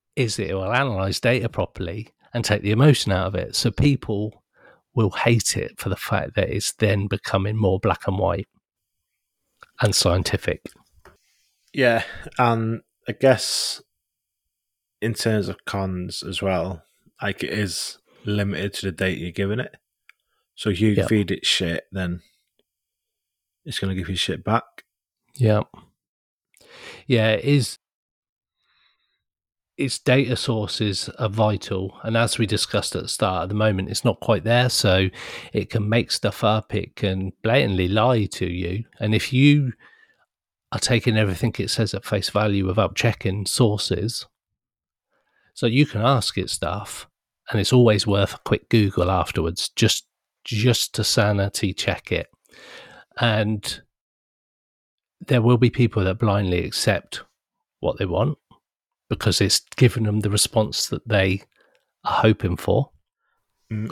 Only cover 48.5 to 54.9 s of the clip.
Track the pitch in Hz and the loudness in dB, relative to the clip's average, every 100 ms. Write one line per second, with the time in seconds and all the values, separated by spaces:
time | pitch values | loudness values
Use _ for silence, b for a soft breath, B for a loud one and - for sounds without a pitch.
48.5 | 113 - 117 101 - 90 92 - - 82 | -2 2 2 4 2 0 0 0 -2 -4
49.5 | 90 - - 113 - - _ _ _ - | -4 -6 2 2 2 -6 _ _ _ -8
50.5 | 110 123 113 - - 104 - 104 101 98 | 0 2 2 0 -4 0 2 2 2 0
51.5 | - 101 - - 90 - 85 - _ _ | -2 -4 -2 -4 -4 -4 -6 -6 _ _
52.5 | B B B B B B - 120 107 107 | B B B B B B -2 0 2 0
53.5 | 107 - - - _ _ _ _ _ _ | -2 -6 -10 -14 _ _ _ _ _ _
54.5 | _ _ _ _ | _ _ _ _